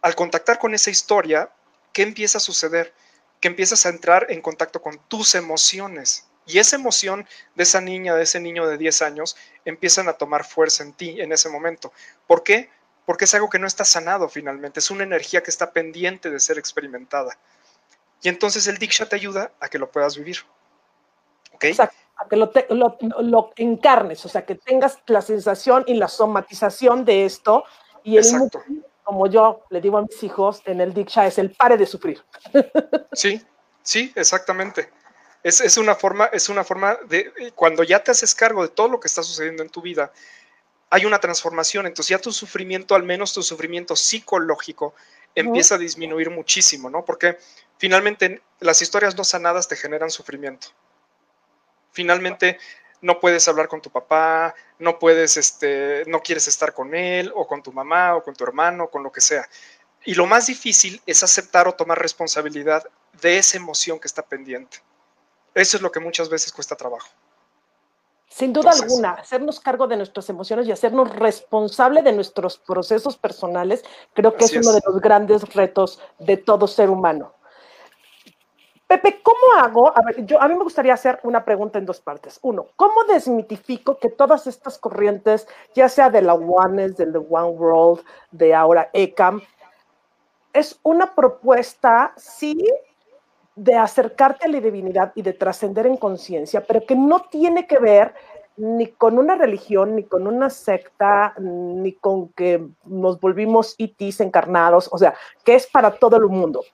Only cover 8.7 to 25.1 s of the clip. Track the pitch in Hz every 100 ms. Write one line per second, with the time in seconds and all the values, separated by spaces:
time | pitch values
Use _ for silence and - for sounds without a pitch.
8.7 | 151 156 151 156 147 160 - - _ -
9.7 | 160 180 - 165 165 147 147 143 - 156
10.7 | - 147 143 175 165 160 156 160 147 165
11.7 | 160 - _ - _ _ 165 - 214 254
12.7 | _ _ _ - 170 196 208 208 190 190
13.7 | - 196 170 165 190 160 - 147 139 143
14.7 | 156 143 196 196 175 - 180 175 - 170
15.7 | - 165 165 180 185 170 143 139 156 -
16.7 | - 147 123 127 143 127 - _ _ _
17.7 | _ _ _ _ _ 180 175 208 208 202
18.7 | 196 214 - 214 202 196 196 208 _ 131
19.7 | 147 131 147 143 143 151 180 - _ _
20.7 | _ _ _ _ _ _ _ _ _ 147
21.7 | 175 - _ _ - - 208 220 262 254
22.7 | 233 240 233 226 - 233 233 220 - 233
23.7 | 226 - 247 196 156 180 196 - 185 -
24.7 | 262 262 269 -